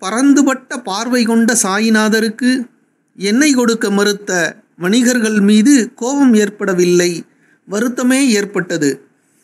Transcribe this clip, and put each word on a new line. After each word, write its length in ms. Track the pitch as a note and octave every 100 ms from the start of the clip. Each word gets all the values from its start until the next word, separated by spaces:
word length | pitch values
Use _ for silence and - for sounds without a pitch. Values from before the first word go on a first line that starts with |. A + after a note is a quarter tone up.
பரந்துபட்ட 760 | F#3+ A3 C#4 C#4 C4+ C4 - D4
பார்வை 460 | - F#3+ A#3+ B3
கொண்ட 340 | A3+ A3+ A3+ A3+
சாயிநாதருக்கு 1040 | G3 G3 A3+ A3 G#3+ A3 A3 A3 B3 C4 A#3+ _ _ _ _ -
எண்ணெய் 380 | F#3+ A3+ D4+
கொடுக்க 380 | B3+ A#3+ A3+ A3
மறுத்த 680 | G3 G#3 G3+ - F#3 D#3 - _ -
வணிகர்கள் 600 | F3 A3+ A#3+ B3 A3 G#3+
மீது 540 | G3 G#3+ A3 C#4+ G#3
கோபம் 400 | - A#3 C#4+ C4+
ஏற்படவில்லை, 880 | G#3+ G#3 G#3 G3 F#3 F3+ F3 F3 E3 - _ _ _ -
வருத்தமே 560 | G3 B3 B3 B3+ C4 C#4
ஏற்பட்டது. 800 | G#3 G3+ F#3+ F3 E3+ C#3+ C3+ _ _ _ _